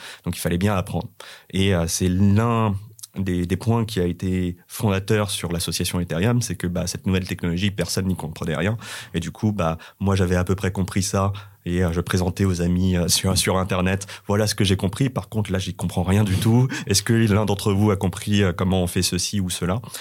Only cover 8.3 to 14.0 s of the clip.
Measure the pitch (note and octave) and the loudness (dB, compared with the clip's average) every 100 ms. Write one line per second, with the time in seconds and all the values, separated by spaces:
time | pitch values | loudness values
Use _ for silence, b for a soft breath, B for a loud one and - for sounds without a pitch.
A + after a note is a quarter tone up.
8.3 | - E2+ D2 F#2 A2+ B B B F2 E2 | -6 -4 -2 -2 -2 B B B -6 -6
9.3 | - A2 G#2 E2 E2 B _ G2 F#2+ F2+ | -2 -2 0 -2 -2 B _ 0 2 2
10.3 | F2+ F2+ F#2 F#2+ G2 F2+ G2+ F#2 G2+ G2 | 2 2 0 -2 -2 -2 -2 0 0 0
11.3 | G2 B B - F2 F#2 E2+ - F#2 F2+ | -2 B B -4 0 2 0 0 0 0
12.3 | - G2 F2 F2 F2+ F#2 F2+ E2+ - F#2+ | 2 0 2 2 2 2 2 2 2 2
13.3 | F2+ - F#2 F#2 F#2 F#2 F#2+ | 2 2 0 0 0 2 0